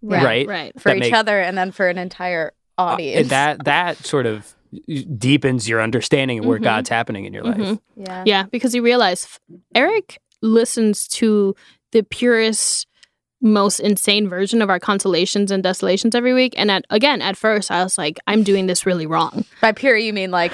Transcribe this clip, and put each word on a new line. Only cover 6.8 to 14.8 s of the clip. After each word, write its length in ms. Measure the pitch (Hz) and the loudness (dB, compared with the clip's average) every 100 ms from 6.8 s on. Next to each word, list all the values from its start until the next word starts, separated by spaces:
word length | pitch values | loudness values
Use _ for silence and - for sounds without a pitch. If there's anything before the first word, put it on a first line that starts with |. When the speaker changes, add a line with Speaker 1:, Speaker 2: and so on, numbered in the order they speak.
| 123 | 0
Speaker 2:
happening 360 | 117 117 107 | -2 -4 -8
in 80 | 98 | -10
your 100 | 98 | -8
life. 120 | 226 214 | -6 -4
Speaker 1:
Mm-hmm. 460 | 202 214 _ - | -4 -6 _ -18
Speaker 3:
Yeah. 200 | 190 185 185 | -14 -4 0
Speaker 1:
Yeah, 160 | 196 | 0
because 300 | 190 240 254 | 0 -4 -2
you 80 | 240 | 0
realize 420 | 233 247 208 180 | 2 4 2 0
f-, 160 | - - _ - _ | -8 -18 _ -20 _
Eric 460 | - 311 440 - - _ _ | 0 2 0 -4 -12 _ _
listens 680 | 220 226 233 - 220 208 - | 2 2 2 0 0 0 -4
to 460 | - 226 214 196 196 _ _ _ | 0 2 2 2 -2 _ _ _
the 100 | 226 | 0
purest, 840 | 214 - 240 226 220 220 - - - _ _ _ _ - | 0 0 2 2 2 0 -2 -4 -8 _ _ _ _ -2
most 360 | 226 208 202 - | 2 4 2 0
insane 480 | 208 196 - 202 208 | 0 0 2 2 0
version 340 | 180 196 233 | -2 0 0
of 80 | 202 | 2
our 80 | |
consolations 720 | 180 | 0